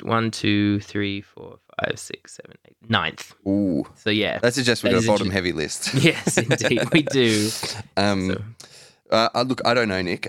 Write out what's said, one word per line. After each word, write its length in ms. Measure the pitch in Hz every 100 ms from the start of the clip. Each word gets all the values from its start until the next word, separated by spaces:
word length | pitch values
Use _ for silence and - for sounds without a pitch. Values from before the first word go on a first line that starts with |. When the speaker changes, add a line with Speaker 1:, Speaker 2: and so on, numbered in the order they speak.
Speaker 1:
one, 280 | - 113 113
two, 480 | - 107 104 104 101
three, 420 | - 104 101 98
four, 360 | - - - - _ -
five, 180 | - -
six, 360 | - - - -
seven, 200 | - - _
eight, 80 | _ 113
ninth. 420 | 107 78 - - - 98
Speaker 2:
Ooh. 380 | 101 98 73 -
Speaker 1:
So, 160 | - 107
yeah. 280 | 104 92 -
Speaker 2:
That 120 | 120
suggests 300 | 127 123 113
we've 60 | 120
got 40 | -
Speaker 1:
That 20 |
Speaker 2:
a 60 |
Speaker 1:
is 20 | 110
Speaker 2:
bottom 200 | 101 95
Speaker 1:
inter- 60 |
Speaker 2:
heavy 180 | 95 90
list. 420 | 78 73 - -
<laughs> 80 | 135
Speaker 1:
Yes, 340 | 156 - - -
indeed, 460 | 117 156 113 123 123
we 100 | 170
do. 460 | 139 135 117 107 107 - - 104 - -
Speaker 2:
Um, 340 | 101 98 92
Speaker 1:
So. 120 | 92 107 - - - - _ - 110
Speaker 2:
uh, 120 | 113
uh, 80 | 120
look, 200 | 127 120
I 80 | 117
don't 140 | 123 110
know, 140 | 92
Nick. 240 | 90 87